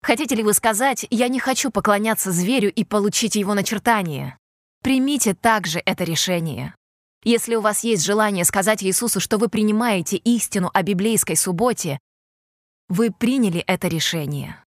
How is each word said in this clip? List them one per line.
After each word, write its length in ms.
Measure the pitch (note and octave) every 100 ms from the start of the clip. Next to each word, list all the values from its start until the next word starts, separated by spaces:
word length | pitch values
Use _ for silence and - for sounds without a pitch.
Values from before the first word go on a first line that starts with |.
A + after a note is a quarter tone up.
Хотите 320 | - A#3 D4
ли 80 | A3+
вы 100 | G#3+
сказать: 540 | G#3 A3+ G#3 C4+ A#3+ -
«Я 200 | A3+ B3
не 120 | B3+
хочу 300 | C4 B3+ C4+
поклоняться 600 | G3+ G#3+ G3+ G#3+ G#3+ F#3+
зверю 400 | E3+ F3+ C4 G3+
и 140 | -
получить 520 | F#3+ G#3 G3+ - A3 G#3+
его 180 | G3
начертание»? 840 | G3+ - G#3+ - A3 F3 C3+ C#3 - _ _ _ _
Примите 500 | - C4 C4+ C#4+ G#3+
также 480 | F#3 A#3 A3 F3 D#3+ -
это 180 | D#3+
решение. 720 | E3+ D#3+ - F3 E3 A2+ C3+ - _ _ _ _
Если 300 | A3 A#3 A3+
у 80 | A3+
вас 200 | G#3+ G#3
есть 220 | A3+ G#3+
желание 400 | D3+ G#3 G#3+ G3
сказать 380 | F3 G3+ F#3+ G#3+
Иисусу, 360 | F#3+ F#3 A#3 G3+
что 200 | - G#3+
вы 100 | A3+
принимаете 720 | A#3 G#3+ G#3+ A#3+ G3 E3+ F#3+
истину 520 | A#3 A#3+ - G3+ F3+
о 80 | -
библейской 540 | F#3 F#3+ G#3+ A3 - E3
субботе, 600 | - E3+ B3 - E3+ C#3 _ _ _ _ _ _ _ _ _
вы 220 | F3 A#3
приняли 500 | - A3+ C4+ G#3+ E3+
это 280 | - F#3 F3
решение. 760 | D#3+ - E3+ C#3+ C#3+ C#3 - _